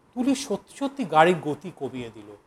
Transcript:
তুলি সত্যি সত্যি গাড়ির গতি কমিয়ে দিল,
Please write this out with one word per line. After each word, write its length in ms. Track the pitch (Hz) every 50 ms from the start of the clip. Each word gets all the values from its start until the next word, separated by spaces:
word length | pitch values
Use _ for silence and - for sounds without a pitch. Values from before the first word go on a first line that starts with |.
| _ _ -
তুলি 200 | 240 247 262 269
সত্যি 420 | 262 - - - - - _ -
সত্যি 280 | - 277 269 277 - 254
গাড়ির 320 | 160 151 156 160 175 185 160 -
গতি 300 | 151 143 - - 185 151
কমিয়ে 340 | - 143 123 127 127 120 117 107
দিল, 220 | 110 104 104 104 - _